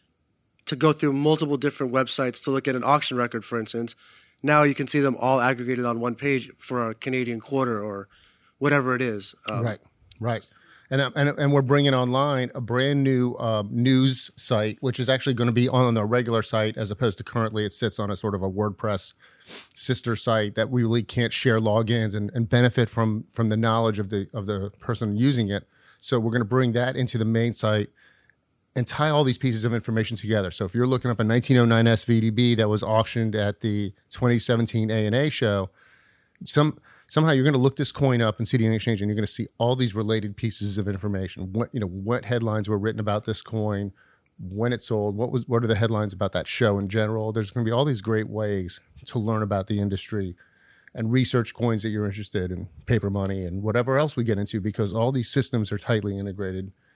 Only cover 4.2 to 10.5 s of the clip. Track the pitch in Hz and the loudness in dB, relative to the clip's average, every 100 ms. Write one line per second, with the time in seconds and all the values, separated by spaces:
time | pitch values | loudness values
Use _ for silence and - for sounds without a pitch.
4.2 | _ _ 139 151 147 139 135 147 139 120 | _ _ 2 4 4 2 0 2 2 2
5.2 | 123 131 120 123 123 123 120 117 120 113 | 2 2 2 0 -2 -2 -2 -2 -4 -4
6.2 | 143 135 113 - - 127 113 110 135 127 | -2 -2 -4 -12 -6 -4 -4 -6 -4 -4
7.2 | 120 113 - 135 127 110 104 98 98 _ | -4 -6 -4 -2 0 -2 -6 -10 -14 _
8.2 | _ _ _ - 143 143 127 123 127 104 | _ _ _ -2 2 2 2 0 -2 -4
9.2 | 95 - - 107 117 104 _ _ _ - | -8 -10 -6 -2 -2 -4 _ _ _ -8
10.2 | 113 110 - | -4 -4 -8